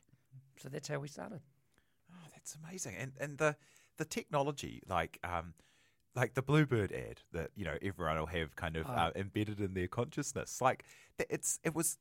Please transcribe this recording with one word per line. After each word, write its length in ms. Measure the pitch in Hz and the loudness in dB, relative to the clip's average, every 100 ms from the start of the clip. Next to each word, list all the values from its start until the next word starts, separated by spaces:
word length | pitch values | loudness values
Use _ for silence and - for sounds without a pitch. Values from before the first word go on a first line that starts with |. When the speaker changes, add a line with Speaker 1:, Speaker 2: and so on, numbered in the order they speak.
| _ _ _ 131 - - | _ _ _ -20 -20 -16
Speaker 1:
So 100 | 139 | -10
that's 200 | 143 143 | -8 -4
how 120 | 147 | -4
we 80 | 143 | -4
started. 340 | - - 185 - _ _ _ _ _ _ | -8 -10 -10 -14 _ _ _ _ _ _
Speaker 2:
Oh, 160 | 175 160 | -20 -20
that's 220 | - - 151 | -18 -16 -14
amazing. 400 | 160 185 143 92 | -12 -8 -6 -4
And, 180 | 131 135 | -6 -4
and 180 | 147 143 | -6 2
the, 180 | 156 151 - - _ - | 2 2 -8 -20 _ -8
the 80 | 156 | -4
technology, 760 | - - 147 139 143 - 58 - | -4 0 2 2 0 -6 -8 0
like, 320 | 90 80 - | 2 2 -2
um, 300 | 87 87 85 - - _ _ _ _ - | -4 -4 -4 -14 -20 _ _ _ _ 0
like 180 | 123 | 2
the 80 | - | 2
Bluebird 500 | 131 151 147 120 95 | 6 6 8 6 4
ad 300 | - 65 117 - | 0 -6 -10 -6
that, 200 | 85 78 - | -4 -4 -4
you 100 | 87 | -4
know, 120 | 76 | -2
everyone 380 | 101 92 82 80 | -2 0 2 2
will 80 | 78 | 2
have 280 | 85 78 - | 0 -2 -2
kind 200 | 82 80 | -2 -2
of, 120 | 78 | 0
Speaker 1:
Oh. 60 | |
Speaker 2:
uh, 180 | 123 82 - | 2 2 2
embedded 460 | 98 104 107 104 | -2 0 -2 0
in 120 | 101 | -2
their 140 | 95 90 | 0 -2
consciousness. 760 | - 120 - 143 - 65 - | -2 -4 -2 -4 -4 -6 2
Like, 220 | 127 113 - - - - | 2 2 -6 -20 -20 -6
th-, 120 | - | -2
it's, 300 | - - - | -2 -2 0
it 100 | - | -2
was, 240 | 156 165 - | 0 -2 -2